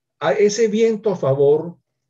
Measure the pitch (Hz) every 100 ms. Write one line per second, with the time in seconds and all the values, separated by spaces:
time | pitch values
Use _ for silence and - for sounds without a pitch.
0 | _ - 151 - 208 208 220 214 226 214
1 | 220 180 143 139 139 156 170 - _ _